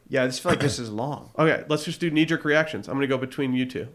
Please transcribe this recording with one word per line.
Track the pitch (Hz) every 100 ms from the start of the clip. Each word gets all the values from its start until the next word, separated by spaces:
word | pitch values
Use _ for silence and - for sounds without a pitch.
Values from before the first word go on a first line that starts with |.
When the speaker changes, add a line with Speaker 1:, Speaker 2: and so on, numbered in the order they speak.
| _
Speaker 1:
Yeah, | 131
I | 127
just | 127
feel | 180
like | 156
this | 139 110
is | 113
long. | 104 135 143 -
Speaker 2:
<clears throat> | -
Okay, | 160 - -
let's | 147
just | 175 160
do | 170
knee-jerk | 151 160 160 151
reactions. | 151 156 104 -
I'm | 135
gonna | 139
go | 131
between | 131 - 135
you | 127 127
two. | - 117